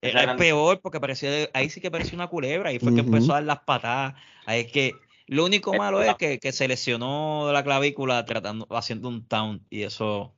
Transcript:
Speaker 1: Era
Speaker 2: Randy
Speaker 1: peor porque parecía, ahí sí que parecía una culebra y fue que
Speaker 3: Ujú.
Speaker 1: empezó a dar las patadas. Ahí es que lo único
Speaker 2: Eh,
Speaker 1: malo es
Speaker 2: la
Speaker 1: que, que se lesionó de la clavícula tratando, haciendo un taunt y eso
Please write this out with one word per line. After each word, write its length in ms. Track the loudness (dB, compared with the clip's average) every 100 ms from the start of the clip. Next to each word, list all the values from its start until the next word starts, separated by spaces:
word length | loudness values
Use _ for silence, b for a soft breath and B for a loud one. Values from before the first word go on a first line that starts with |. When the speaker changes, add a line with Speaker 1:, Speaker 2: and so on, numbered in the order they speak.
Speaker 1:
Era 240 | 2 2 2
Speaker 2:
Randy 160 | 4
Speaker 1:
peor 380 | 4 6 4 2
porque 180 | -2 -6
parecía, 500 | -4 -4 -4 -2 -2
ahí 160 | -2 -4
sí 100 | -4
que 100 | -8
parecía 220 | -4 -6 -6
una 100 | -6
culebra 440 | -4 -2 -2 -2
y 60 | 0
fue 120 | 4
que 80 | 4
Speaker 3:
Ujú. 80 | 4
Speaker 1:
empezó 220 | 4 4
a 40 | 4
dar 80 |
las 160 | 0 -2
patadas. 540 | 0 -2 0 -2 -4 -8 B B -2
Ahí 140 | -2
es 100 | 0
que 220 | 0 0 -2 _ b -4
lo 180 | 0
único 300 | 2 2 0
Speaker 2:
Eh, 40 | 0
Speaker 1:
malo 220 | 2 2
es 60 | 2
Speaker 2:
la 80 |
Speaker 1:
que, 240 | 2 0 -2
que 140 | -4
se 140 | -2 0
lesionó 760 | 0 -2 -2 -2 -2 -2 -2 2
de 40 |
la 100 | 2
clavícula 640 | 2 2 2 0 0 0
tratando, 420 | 0 -4 -4 -8 -6
haciendo 380 | -6 -4 -6 -6
un 180 | -10 -4
taunt 360 | -2 -2 -6 _
y 120 | -8
eso 500 | -8 -4 -4 -2 -6